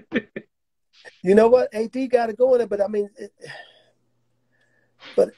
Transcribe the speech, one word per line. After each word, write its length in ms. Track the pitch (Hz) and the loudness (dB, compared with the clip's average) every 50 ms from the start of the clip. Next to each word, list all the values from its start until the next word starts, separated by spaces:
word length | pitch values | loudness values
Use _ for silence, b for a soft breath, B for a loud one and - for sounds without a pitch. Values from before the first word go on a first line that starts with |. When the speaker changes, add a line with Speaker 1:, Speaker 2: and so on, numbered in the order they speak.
| - _ | -14 _
Speaker 1:
<laughs> 100 | - 240 - _ _ - - _ _ _ _ _ _ _ _ _ b b b b b b - | -8 -8 -8 _ _ -18 -18 _ _ _ _ _ _ _ _ _ b b b b b b 0
Speaker 2:
You 120 | 180 196 | 4 4
know 100 | 214 220 | 6 6
what? 220 | 233 247 254 247 - | 6 4 2 2 -2
A 140 | - 214 226 | -6 -8 -8
D 220 | 220 - 254 269 240 | -6 -6 -8 -4 -2
got 220 | 247 240 233 220 | -2 -2 -2 -2
it 60 | 208 | -2
going 220 | 226 247 262 254 240 | 0 2 2 2 0
there, 80 | 226 | 0
but 140 | 196 208 202 | -4 -4 -4
I 80 | 202 214 | -4 -4
mean, 200 | 214 208 202 202 _ | -4 -6 -6 -8 _
it, 160 | - 214 202 _ _ B 147 B B B B B B B B B B _ _ _ _ _ _ _ _ _ _ b b b b b b b b b b b b b | -18 -20 -20 _ _ B -20 B B B B B B B B B B _ _ _ _ _ _ _ _ _ _ b b b b b b b b b b b b b
but, 140 | - 208 226 - | 0 0 0 -2